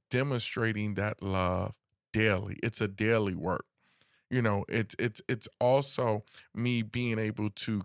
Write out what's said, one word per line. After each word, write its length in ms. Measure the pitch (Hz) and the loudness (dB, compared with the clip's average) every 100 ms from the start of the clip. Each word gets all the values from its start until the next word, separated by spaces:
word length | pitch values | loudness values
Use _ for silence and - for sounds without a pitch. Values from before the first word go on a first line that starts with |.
| _ | _
demonstrating 840 | 123 143 123 - 120 113 107 104 | 0 2 0 -2 0 0 0 -2
that 260 | 98 104 - | 0 -2 -2
love 520 | 98 92 90 90 98 - _ _ _ | -2 2 2 2 -2 -6 _ _ _
daily. 460 | 110 110 95 104 - | 2 4 2 -2 -4
It's 180 | 113 - | -4 -2
a 80 | 107 | -4
daily 460 | 98 110 113 101 | 0 2 2 2
work. 320 | 85 85 82 - _ _ _ _ _ - | -2 -2 -4 -6 _ _ _ _ _ -4
You 120 | 123 | 0
know, 220 | 113 101 - | 2 2 0
it's, 260 | 117 104 - | 0 -2 -2
it's, 220 | 117 - - | -4 -4 -4
it's 200 | 120 - - | -6 -6 0
also 640 | 123 139 139 - 120 104 - - - | 4 4 2 -2 0 0 -4 -20 -12
me 280 | - 120 120 | -4 0 0
being 360 | 107 123 120 110 | -2 -2 -2 0
able 320 | 110 110 107 | -2 -2 -4
to 320 | - - 104 | -4 -2 -2